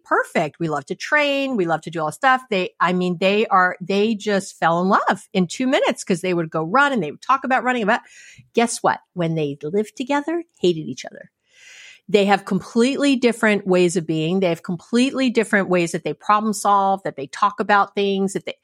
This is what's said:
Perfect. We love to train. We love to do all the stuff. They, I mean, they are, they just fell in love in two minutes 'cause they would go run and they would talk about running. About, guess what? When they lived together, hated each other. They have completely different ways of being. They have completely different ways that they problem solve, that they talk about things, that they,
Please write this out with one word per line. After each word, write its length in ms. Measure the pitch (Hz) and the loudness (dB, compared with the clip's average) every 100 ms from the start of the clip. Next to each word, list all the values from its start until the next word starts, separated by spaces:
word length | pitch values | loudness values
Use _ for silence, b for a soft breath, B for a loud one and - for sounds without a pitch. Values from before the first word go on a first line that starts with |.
Perfect. 560 | _ 359 508 233 156 - | _ -2 0 -2 -4 -4
We 80 | 165 | -4
love 180 | 151 139 | -4 -6
to 80 | |
train. 640 | 185 - 302 294 277 269 247 | -12 -2 0 0 0 -2 -2
We 80 | |
love 160 | 170 160 | 0 -2
to 100 | 175 | -4
do 80 | 165 | -6
all 80 | 156 | -6
the 60 | |
stuff. 280 | 160 269 262 240 | 0 2 2 0
They, 220 | 196 180 - | -2 -2 -2
I 140 | 175 | 0
mean, 260 | 180 180 170 | 0 0 0
they 300 | 190 208 220 | 0 2 2
are, 280 | 196 180 - | 2 2 0
they 340 | 175 196 214 | -4 0 0
just 420 | 220 214 196 190 - | -2 -2 -2 -4 -2
fell 200 | 165 170 | 0 2
in 80 | 185 | 2
love 400 | 220 605 202 - | 2 2 -4 -4
in 160 | 202 180 | -2 -2
two 180 | - 254 | -2 0
minutes 380 | 294 523 254 | 0 0 -2
'cause 160 | - 185 | -4 -4
they 120 | 185 | -2
would 140 | 175 165 | -2 -2
go 140 | 165 | -4
run 300 | 160 233 285 | -2 2 2
and 100 | 262 | 0
they 80 | 151 | -4
would 100 | - | -8
talk 220 | - 269 | -2 -2
about 220 | 254 254 | 0 -2
running. 180 | 233 247 | 0 -2
About, 200 | 202 240 - B B B B | 0 -2 -4 B B B B
guess 260 | - 233 - | -2 -2 0
what? 200 | 185 - _ | -2 -2 _
When 200 | - 170 | -4 -2
they 240 | 165 147 143 | -2 -4 -6
lived 360 | 151 196 214 - | -6 -4 -4 -8
together, 480 | 262 285 285 339 330 _ | -4 -4 -2 -6 -6 _
hated 260 | 185 165 151 | 0 0 -4
each 180 | 127 | -12
other. 280 | - - - _ B B B B B B _ | -14 -18 -20 _ B B B B B B _
They 180 | 196 196 | 2 4
have 180 | 196 | 2
completely 720 | 202 190 - 233 240 277 285 262 | 2 -4 -2 2 2 4 2 4
different 500 | 240 220 220 202 190 | 2 2 2 2 2
ways 300 | 185 180 175 | 4 4 2
of 100 | 160 | -2
being. 320 | 160 156 190 | -2 0 0
They 120 | 185 | 0
have 120 | 165 | -2
completely 680 | - 175 - 233 262 254 262 | -4 -10 -2 0 2 2 0
different 380 | 226 208 208 185 | 0 0 0 2
ways 220 | 180 170 | 0 0
that 140 | 175 | -4
they 100 | 156 | -6
problem 380 | 147 - 208 220 | -8 0 0 0
solve, 500 | 202 208 202 196 196 | -2 2 2 2 0
that 140 | 160 - | -4 -10
they 100 | 135 | -12
talk 320 | - 202 196 | -2 -4 -2
about 380 | 202 208 196 - | 0 2 2 0
things, 380 | 202 196 196 | -2 0 -2
that 100 | 190 - | -4 -8
they, 80 | - | -14